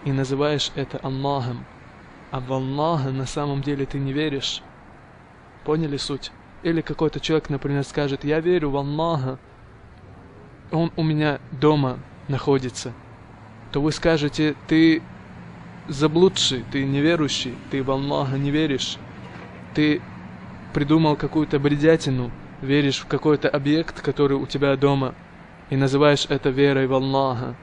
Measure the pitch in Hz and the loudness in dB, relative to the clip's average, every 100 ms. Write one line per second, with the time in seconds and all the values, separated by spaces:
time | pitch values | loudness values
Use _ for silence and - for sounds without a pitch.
0 | 143 135 131 135 147 147 - - 135 139 | 0 0 0 0 0 0 -2 -4 -6 -6
1 | 135 131 139 139 123 123 127 - - - | -6 -4 -2 -2 -2 -6 -10 -18 -20 -20
2 | - - - 135 123 131 131 139 156 165 | -20 -20 -10 -8 -4 -4 -2 -2 0 0
3 | 131 131 131 - 147 139 135 143 135 143 | -2 -4 -4 -4 -2 -2 -2 -2 -4 -4
4 | 139 135 151 139 - - - - - - | -4 -2 -2 -2 -4 -8 -12 -20 -20 -20
5 | - - - - - - - 156 160 139 | -20 -20 -20 -20 -20 -14 -4 -2 0 -4
6 | - 139 - - - - - 165 - 151 | -4 -6 -8 -18 -20 -8 -2 -2 -2 -2
7 | 160 147 - 156 - 139 139 143 135 - | -2 -2 0 0 0 -4 -2 -2 -2 -2
8 | 143 135 143 156 165 180 151 139 139 147 | -2 -2 0 0 2 2 2 -2 -2 -2
9 | 165 160 131 131 - - - - - - | 0 0 -2 -6 -12 -20 -20 -20 -20 -20
10 | - - - - - - - 160 165 - | -20 -20 -20 -20 -20 -20 -6 -2 -2 0
11 | 160 151 151 139 - 135 151 151 135 127 | 0 2 0 -2 -6 0 2 4 2 -2
12 | - - - 135 - 139 127 - 127 113 | -12 -20 -6 -4 2 2 0 -8 -12 -12
13 | - - - - - - - 143 147 151 | -18 -20 -20 -20 -20 -20 -6 -2 -2 0
14 | 170 165 147 - 151 143 - 160 160 160 | 2 2 0 0 0 0 0 6 6 6
15 | - - - - - - - - - 139 | -2 -18 -18 -18 -18 -18 -18 -18 -12 0
16 | 156 156 185 185 - 131 113 143 135 139 | 2 6 4 4 -2 -2 -4 -4 0 2
17 | 151 170 147 - 127 123 - 139 135 135 | 2 2 0 -2 -6 -10 -6 -4 0 -2
18 | 139 147 139 135 143 147 156 131 - - | 0 -2 0 0 0 2 2 0 -4 -8
19 | - - - - - - - - 151 147 | -14 -16 -16 -16 -18 -18 -8 0 2 2
20 | - - - - - - - - 143 156 | -2 -16 -16 -16 -16 -16 -6 -2 4 4
21 | 160 147 143 156 151 147 139 147 151 160 | 4 2 0 0 2 2 2 4 6 6
22 | 156 131 123 110 - - 135 139 143 131 | 4 -2 -2 -8 -16 -12 0 2 2 0
23 | - 143 156 151 156 147 139 151 165 - | -2 0 2 4 2 0 2 2 0 -4
24 | - 139 143 139 131 139 139 135 139 139 | -4 2 2 2 -2 0 2 4 4 2
25 | 131 - - - - - - 135 135 139 | 0 -6 -20 -20 -20 -20 -4 0 2 6
26 | 147 143 - 139 147 131 139 135 135 131 | 6 6 2 0 0 4 4 4 2 2
27 | 135 135 135 120 127 123 | 2 2 0 -2 -6 -10